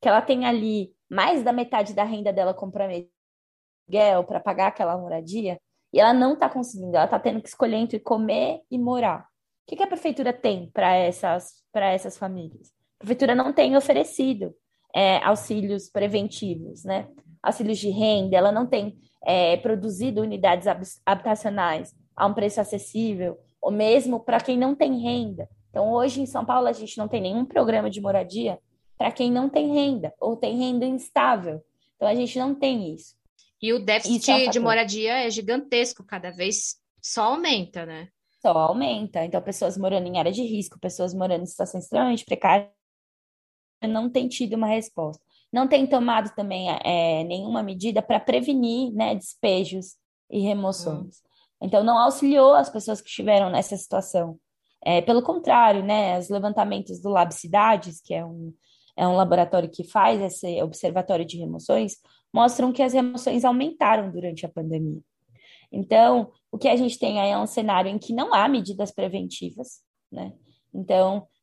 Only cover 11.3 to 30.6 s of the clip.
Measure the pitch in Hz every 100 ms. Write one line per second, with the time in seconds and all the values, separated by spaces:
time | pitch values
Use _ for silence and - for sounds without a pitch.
11.3 | 175 - - _ 220 196 185 196 - 190
12.3 | 185 160 - _ _ _ _ 202 247 262
13.3 | 247 262 285 262 269 277 277 311 - 262
14.3 | 214 180 - _ _ _ - 196 190 -
15.3 | 214 - 214 196 202 190 208 202 208 208
16.3 | - 202 170 160 - 185 190 - - _
17.3 | - - 247 214 208 202 196 214 208 190
18.3 | 185 196 208 247 220 208 - _ _ -
19.3 | 180 175 170 240 220 214 185 254 214 220
20.3 | 202 185 180 196 180 190 - - - 226
21.3 | 214 214 202 175 156 - _ _ - 202
22.3 | 208 208 208 202 202 - 214 226 190 180
23.3 | - _ - - 208 214 254 254 233 -
24.3 | 240 247 247 262 277 294 254 233 240 220
25.3 | 175 196 _ _ 190 214 233 262 254 262
26.3 | 277 233 254 247 226 214 - 214 226 185
27.3 | 220 262 - 226 226 214 196 202 196 185
28.3 | 208 226 180 _ _ _ - 214 226 247
29.3 | 247 269 302 294 294 285 247 156 - 220
30.3 | 233 214 240